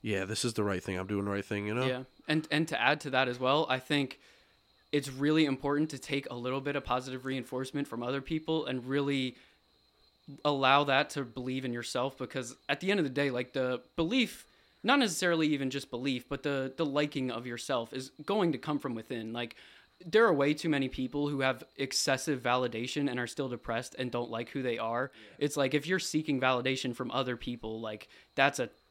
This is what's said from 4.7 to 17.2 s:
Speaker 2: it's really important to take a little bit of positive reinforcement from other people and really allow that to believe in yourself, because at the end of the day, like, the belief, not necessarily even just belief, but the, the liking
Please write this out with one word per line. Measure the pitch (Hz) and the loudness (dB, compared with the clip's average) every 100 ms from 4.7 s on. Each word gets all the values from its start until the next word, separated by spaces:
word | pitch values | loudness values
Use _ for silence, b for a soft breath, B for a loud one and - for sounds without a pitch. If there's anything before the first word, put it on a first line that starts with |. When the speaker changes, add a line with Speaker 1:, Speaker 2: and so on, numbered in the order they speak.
| b _ | b _
Speaker 2:
it's | 147 135 | 0 0
really | 131 143 156 | 0 4 6
important | 147 135 143 147 156 | 4 2 0 2 0
to | 135 | -4
take | - 139 - | -4 -4 -4
a | |
little | 123 123 135 | -6 -2 -2
bit | 139 | -2
of | 143 | -4
positive | - 127 131 127 | 0 -2 -2 -8
reinforcement | 131 131 117 127 131 143 135 | -4 -4 -4 -6 -4 -4 -4
from | 117 | -4
other | 120 139 | -4 -4
people | 135 156 156 160 139 | -2 -4 0 -2 0
and | 127 123 | -4 -2
really | 139 143 139 127 b b b b _ _ _ _ _ - 139 | -2 0 0 -2 b b b b _ _ _ _ _ -20 -2
allow | 147 139 135 139 | 0 4 6 6
that | 143 135 151 | 6 2 2
to | 143 | -4
believe | 123 117 127 131 | -6 -6 -4 -4
in | 131 | -4
yourself, | 120 117 127 135 - | -6 -4 -2 -2 -4
because | 123 135 120 - - | -6 -6 -8 -12 -4
at | 143 | -2
the | 185 | 2
end | 202 | 2
of | |
the | 147 | 2
day, | 127 143 | 0 0
like, | 123 123 | 0 -4
the | 135 127 123 - - | -2 0 -2 -6 -2
belief, | 165 254 226 - - b b b | 2 2 0 -4 -20 b b b
not | 196 277 | 2 4
necessarily | 226 156 180 165 151 | 2 2 2 4 2
even | 143 131 | 2 0
just | 139 - | -4 -6
belief, | 120 135 127 - | -4 -2 -4 -4
but | 139 | -4
the, | 147 139 131 - | -2 -2 -2 -2
the | 156 | 0
liking | 143 147 143 | 2 0 -2